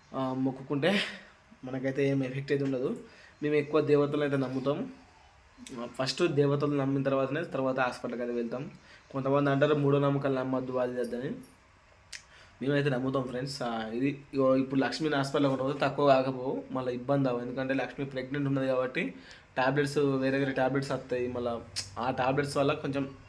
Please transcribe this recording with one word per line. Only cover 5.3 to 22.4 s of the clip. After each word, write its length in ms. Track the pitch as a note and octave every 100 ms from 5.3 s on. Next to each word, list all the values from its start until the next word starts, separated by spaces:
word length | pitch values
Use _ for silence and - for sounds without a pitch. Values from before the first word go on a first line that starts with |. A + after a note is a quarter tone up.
| - - - - A#2+
ఆ, 100 | A#2+ -
ఫస్ట్ 200 | C3 -
దేవతలు 520 | F3 C#3+ C#3+ C#3+ C#3+ C#3+
నమ్మిన 260 | C3+ C#3
తర్వాతనే 420 | C3+ C3+ C3 D3
తర్వాత 360 | F3 C3+ C3 C3
హాస్పిటల్కి 420 | B2+ A#2+ B2 A#2+
అయితే 120 | A#2+
వెళ్తాం. 360 | A#2+ A#2 B2 E3 - - - -
కొంతమంది 380 | C#3 C3+ C#3+ C#3+
అంటారు 240 | C#3 D3
మూఢనమ్మకాలు 600 | D3 C#3 C#3+ C#3 C#3 C#3
నమ్మద్దు 380 | C3 C3 C3 B2+
అది 280 | B2+ B2 B2
ఇది 160 | A#2 A#2+
అని, 140 | C#3 - - - - - _ - - - - - - -
మేమైతే 280 | C3 C#3+ C#3+
నమ్ముతాం 320 | B2 C3 C3+
ఫ్రెండ్స్. 400 | B2 B2 C#3 -
ఆ, 260 | B2 A2+ A2
ఇది 340 | A#2 C#3 C#3 -
ఇగో 220 | C#3 C3 C3+
ఇప్పుడు 240 | B2+ C#3
లక్ష్మీని 360 | B2 - D#3 C#3+
హాస్పిటల్లో 320 | C3+ D3+ C#3
కొంతమంది 300 | C3 C3+ C#3+
తక్కువ 240 | C#3 C#3 C#3+
కాకపోవు, 580 | C3 C3 B2+ C3 - -
మళ్ళీ 220 | C3 B2+
ఇబ్బంది 360 | B2 B2 C#3+ C3+
అవ్వదు. 160 | A#2+
ఎందుకంటే 300 | B2 B2 C3
లక్ష్మి 320 | C3+ B2+ - C#3
ప్రెగ్నెంట్ 420 | C3+ C3 C#3+ C#3
ఉన్నది 180 | C#3 C3+
కాబట్టి 480 | B2+ B2+ D#3 C4 - - - - -
టాబ్లెట్స్, 420 | B2+ C#3+ C#3 C#3+
వేరే 400 | C#3+ C3+ C3 C3+
వేరే 140 | C#3
టాబ్లెట్స్ 400 | C3 C3 C3+ C3+
వస్తాయి, 360 | C3 - B2+ B2
మళ్ళీ 320 | B2 A#2+ A#2 - - - -
ఆ 120 | B2
టాబ్లెట్స్ 460 | C3 B2+ C#3+